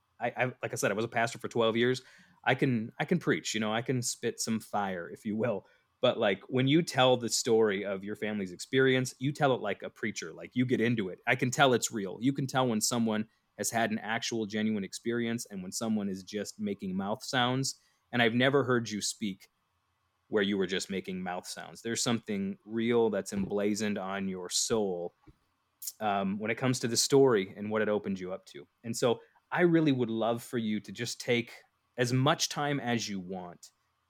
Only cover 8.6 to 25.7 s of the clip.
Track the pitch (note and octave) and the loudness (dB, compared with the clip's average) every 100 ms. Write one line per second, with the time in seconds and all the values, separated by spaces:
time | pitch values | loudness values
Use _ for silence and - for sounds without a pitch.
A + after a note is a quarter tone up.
8.6 | - C3 C3 B2+ B2+ - C3 C#3+ C#3 A2+ | -2 4 4 4 0 -4 -4 0 2 2
9.6 | G2+ F#2+ G2 - A2 - E2 E2 E2+ B2 | -2 -6 -8 -6 -6 -6 -10 -12 -6 0
10.6 | B2+ A2+ A2+ A2+ F#2 F2 - B2+ C3 C#3 | 2 2 2 0 -2 -4 -2 0 0 4
11.6 | C#3 A2+ - A2+ F#2+ F#2+ B2+ C#3 C3 C3+ | 4 4 0 -4 -6 -2 -2 -2 -2 0
12.6 | B2+ G#2+ - A#2+ A2+ G#2+ A2 _ _ - | 0 0 0 0 0 0 -4 _ _ -8
13.6 | G2+ A2+ A2+ G#2+ A2 A#2 - A#2 G2+ G#2+ | -4 0 0 -2 -4 -4 -4 -4 -4 -2
14.6 | A2 G#2+ F#2 - A#2 A#2+ A#2 A#2 - G2 | -2 -2 -6 -6 -4 -2 -2 -4 -6 -10
15.6 | F#2 - A2+ A2 G2+ F#2+ F#2 G#2 G2 - | -10 -6 -2 -2 -2 -6 -6 -6 -8 -6
16.6 | G#2 G2 F#2+ F#2+ G2 A2 - B2+ B2 C3 | -6 -6 -6 -4 -4 -6 -4 0 2 0
17.6 | C3+ - _ _ _ A#2+ A#2 A#2+ C3+ C#3 | -2 -6 _ _ _ 2 2 4 4 4
18.6 | B2 B2 A2 G#2 - - G#2+ F#2+ - _ | 2 0 0 -6 -6 -4 -6 -6 -16 _
19.6 | _ _ _ _ _ _ - G#2+ G2+ G2 | _ _ _ _ _ _ -2 0 2 2
20.6 | F2+ F#2 - F#2+ F#2+ F#2 F#2 F2+ - F2 | 0 -2 -2 -6 -6 -8 -6 -6 -8 -12
21.6 | E2+ E2+ A2+ A2 B2+ A2+ - G2+ G2 G2 | -14 -10 -6 -2 0 -2 -2 -4 -4 -6
22.6 | G#2 A2+ A#2 A#2 A2+ G2+ G2 G2+ F#2+ G2+ | -8 -2 2 4 4 2 -4 -4 -2 0
23.6 | G#2+ G#2 G#2 G2+ F#2+ G2 F#2+ F#2 F2+ - | 0 0 -2 -4 -4 -4 -4 -6 -4 -4
24.6 | - A2+ G2+ F2 F2 _ - _ _ _ | 0 0 0 -4 -8 _ -20 _ _ _
25.6 | _ | _